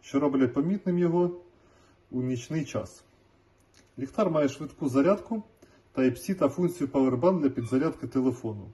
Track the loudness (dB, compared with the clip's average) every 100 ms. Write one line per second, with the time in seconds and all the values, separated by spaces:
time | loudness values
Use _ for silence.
0 | -2 0 0 2 2 2 0 0 0 2
1 | 2 2 0 -2 -16 _ _ _ _ _
2 | _ -6 -4 -4 -4 -6 -4 -6 -8 -16
3 | _ _ _ _ _ _ _ _ _ -12
4 | -10 0 0 2 0 -2 -12 -6 0 2
5 | 4 2 0 -8 -8 _ -20 _ _ 0
6 | 0 0 -6 0 0 2 -2 -2 -2 2
7 | 2 4 2 4 0 -2 -2 0 0 -4
8 | -4 0 0 -2 -6 -8 -12